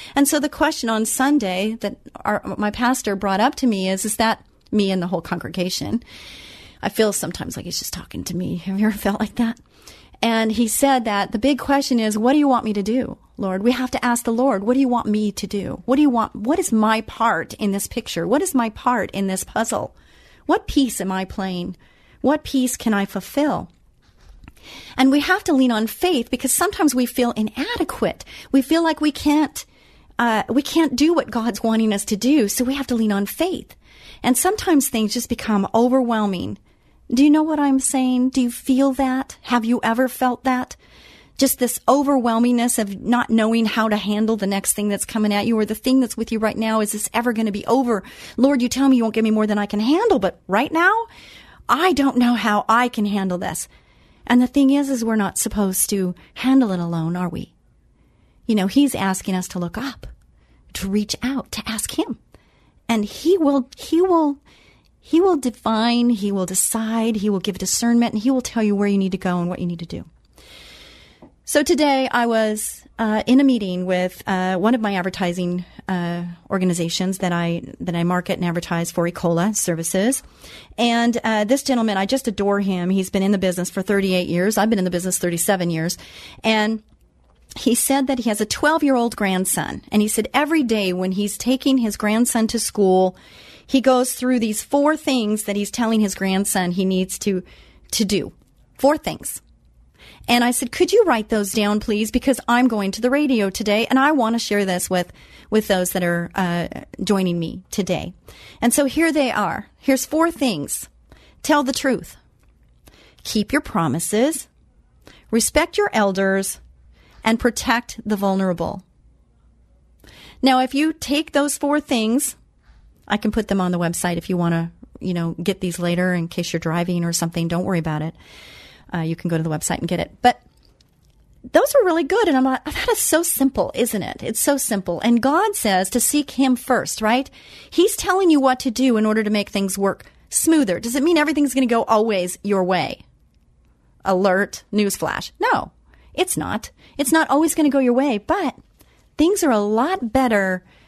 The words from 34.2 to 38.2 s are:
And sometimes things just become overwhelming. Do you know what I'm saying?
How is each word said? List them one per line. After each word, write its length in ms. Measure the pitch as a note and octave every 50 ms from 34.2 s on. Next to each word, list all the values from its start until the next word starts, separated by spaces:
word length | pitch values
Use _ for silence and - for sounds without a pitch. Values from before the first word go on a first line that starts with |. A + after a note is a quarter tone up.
| -
And 120 | A#3+ B3+
sometimes 520 | - - F#4 A4 G#4+ - F#4+ E4 C#4+ - -
things 260 | - A3+ A3 G#3 -
just 140 | B3 - -
become 400 | A#3+ - - - G#3+ G3 G3 -
overwhelming. 840 | - A3+ A#3+ B3 B3+ C4 B3+ A#3 A3+ A3 G#3+ G3+ F#3+ F3 F3+ - - - _ _ _ _ _ _ _ _ _ - B3
Do 80 | B3
you 80 | C#4+ D4+
know 140 | D4 D#4 D#4
what 160 | D#4+ D#4 D4
I'm 180 | C#4+ C#4 C4+ C4+
saying? 520 | C4+ - - C4 B3+ B3+ B3+ B3